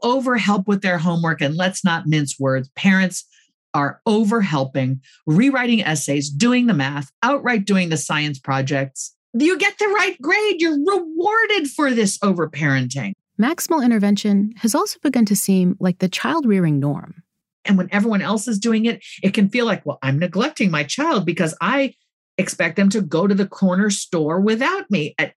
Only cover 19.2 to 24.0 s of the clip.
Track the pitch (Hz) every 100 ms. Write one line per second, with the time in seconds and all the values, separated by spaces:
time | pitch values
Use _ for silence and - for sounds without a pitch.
19.2 | 190 196 202 247 233 180 - 135 131 139
20.2 | 175 175 269 311 208 226 247 - 311 269
21.2 | 160 165 160 - 175 269 269 - _ _
22.2 | _ - 196 - 170 165 196 220 170 160
23.2 | 196 196 196 - 196 180 208 202